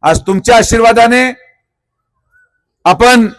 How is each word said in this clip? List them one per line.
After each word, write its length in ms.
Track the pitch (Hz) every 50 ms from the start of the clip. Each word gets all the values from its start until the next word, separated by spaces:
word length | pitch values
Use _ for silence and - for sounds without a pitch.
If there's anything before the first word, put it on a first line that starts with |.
| -
आज 180 | 151 165 -
तुमच्या 360 | - - 190 190 - 240 240
आशीर्वादाने 760 | 226 220 - 233 226 226 233 226 233 233 233 240 247 254 254 254 _ _ _ _ _ _ _ _ _ _ _ _ _ _ _ _ _ _ _ _ _ _ _ _ _ _ _ _ _ _
आपण 440 | 170 175 160 226 240 254 240 226 208 -